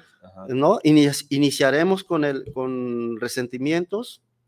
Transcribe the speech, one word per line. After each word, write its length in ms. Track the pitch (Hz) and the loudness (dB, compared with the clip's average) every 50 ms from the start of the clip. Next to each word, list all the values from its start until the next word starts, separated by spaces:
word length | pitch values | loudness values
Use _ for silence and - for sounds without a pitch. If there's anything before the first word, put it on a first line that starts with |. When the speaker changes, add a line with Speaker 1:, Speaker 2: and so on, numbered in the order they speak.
| _ _ _ _ - | _ _ _ _ -20
Speaker 1:
Ajá. 240 | - - - 95 113 | -20 -20 -16 -10 -6
Speaker 2:
¿no? 300 | 127 131 143 160 214 247 - | -2 0 2 2 2 4 4
Ini-, 440 | 156 151 151 147 143 139 - - _ | 6 6 6 6 4 2 -2 -4 _
iniciaremos 760 | 143 143 147 139 135 - 147 135 135 151 170 190 190 185 185 | 0 0 2 0 2 2 2 2 4 2 2 2 0 -2 -2
con 200 | - 175 156 147 | -2 -2 -2 0
el, 280 | 143 139 131 127 - - | -2 -2 -4 -6 -6 -6
con 640 | 127 131 127 131 127 123 123 120 120 117 117 117 110 | -6 -6 -4 -4 -6 -6 -4 -4 -4 -4 -6 -6 -6
resentimientos, 1000 | 120 120 - 131 123 120 - 123 131 147 160 170 175 175 202 214 247 - - - _ _ _ _ _ | -6 -6 -6 -6 -6 -6 -6 -6 -4 -2 -2 -2 -2 -4 -6 -8 -8 -10 -14 -20 _ _ _ _ _